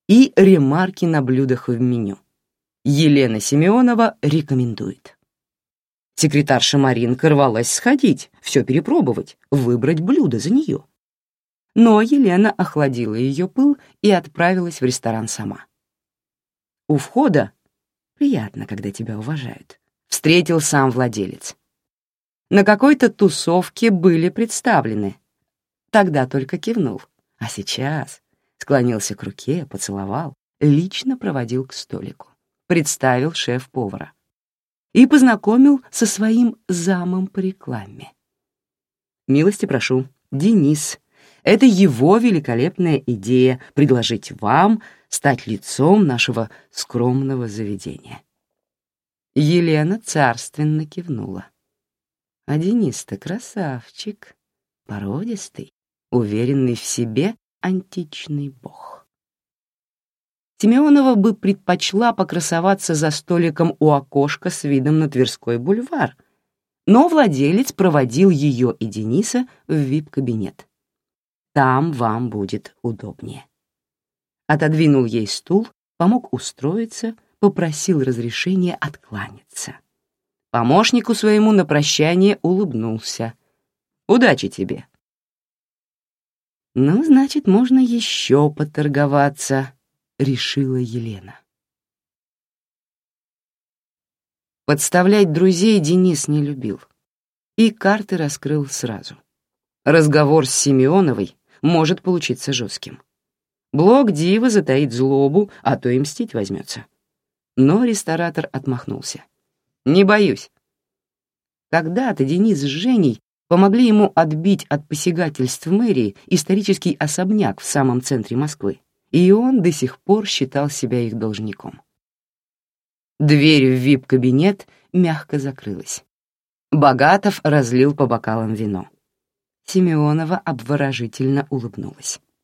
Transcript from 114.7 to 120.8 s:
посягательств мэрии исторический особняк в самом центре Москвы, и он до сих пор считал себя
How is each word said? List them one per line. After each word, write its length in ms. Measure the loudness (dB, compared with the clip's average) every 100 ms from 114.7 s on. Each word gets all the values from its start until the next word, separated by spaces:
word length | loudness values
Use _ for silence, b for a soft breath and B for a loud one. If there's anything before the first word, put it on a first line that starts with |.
| -8 -6
посягательств 800 | -6 -4 -2 -4 -4 -6 -6 -2
мэрии 500 | 0 2 0 -2 b b
исторический 680 | -2 0 -2 0 -2 -2 -4
особняк 640 | -4 -4 -2 0 -2 -4
в 40 |
самом 360 | -4 0 0 0
центре 360 | -2 -6 -4 -4
Москвы, 440 | -4 -6 -8 -8 _ _ _
и 180 | 2 4
он 320 | 4 4 2
до 80 | 2
сих 300 | 0 -6 -6
пор 260 | -2 0 0
считал 420 | -4 -4 -2 -4
себя 300 | -4